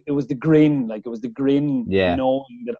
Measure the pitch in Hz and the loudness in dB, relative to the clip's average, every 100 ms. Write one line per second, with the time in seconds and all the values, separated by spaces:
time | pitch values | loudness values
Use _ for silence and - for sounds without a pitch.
0 | - 143 127 131 160 156 151 143 113 107 | -4 -4 -4 -4 2 4 4 2 -2 -8
1 | 120 117 117 113 135 143 147 131 110 95 | -10 -10 -10 -2 0 2 0 -2 0 0
2 | 92 87 131 135 135 - 120 | 2 0 0 -2 -6 -12 -12